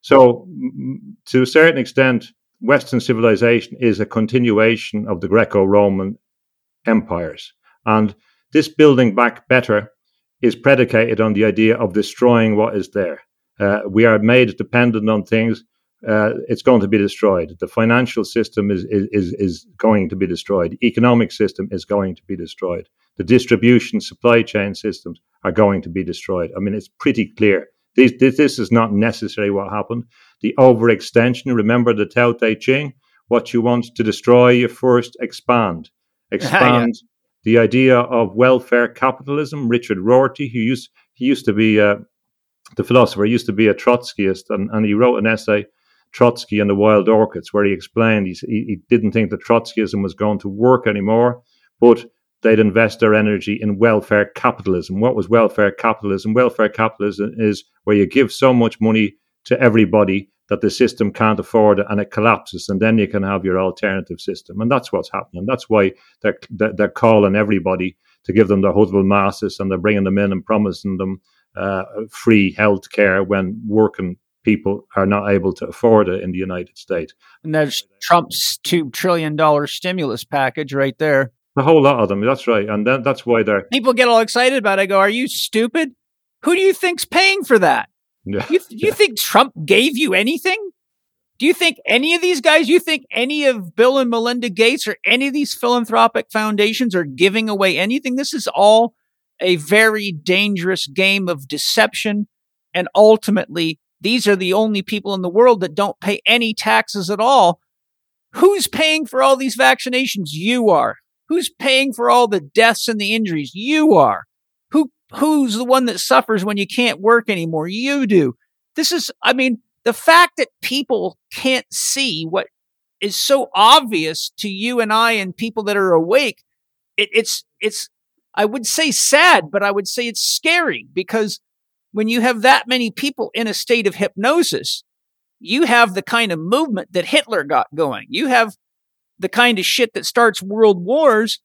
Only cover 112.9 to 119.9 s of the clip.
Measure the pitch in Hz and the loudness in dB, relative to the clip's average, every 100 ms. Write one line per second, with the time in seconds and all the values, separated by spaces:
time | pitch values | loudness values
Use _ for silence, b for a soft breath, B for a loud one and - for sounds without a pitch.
112.9 | 220 202 220 214 160 139 185 233 311 311 | -6 -4 -4 -2 -6 -8 -10 -4 0 4
113.9 | 190 131 98 - _ _ _ _ 302 285 | 4 2 0 -8 _ _ _ _ -2 -2
114.9 | _ _ - 302 302 262 214 247 262 247 | _ _ -4 0 0 -2 -4 0 0 0
115.9 | 180 - 254 - 214 190 202 196 - 240 | -4 0 0 0 -4 -2 -4 -4 -2 -2
116.9 | 196 202 233 226 190 165 160 160 208 262 | 0 2 2 0 -6 -4 -6 -6 -6 -4
117.9 | 285 240 196 139 127 _ _ _ - 311 | -2 2 2 2 -4 _ _ _ -6 -4
118.9 | 339 - - - 247 262 226 _ _ - | -4 -6 -4 -2 0 0 -2 _ _ -6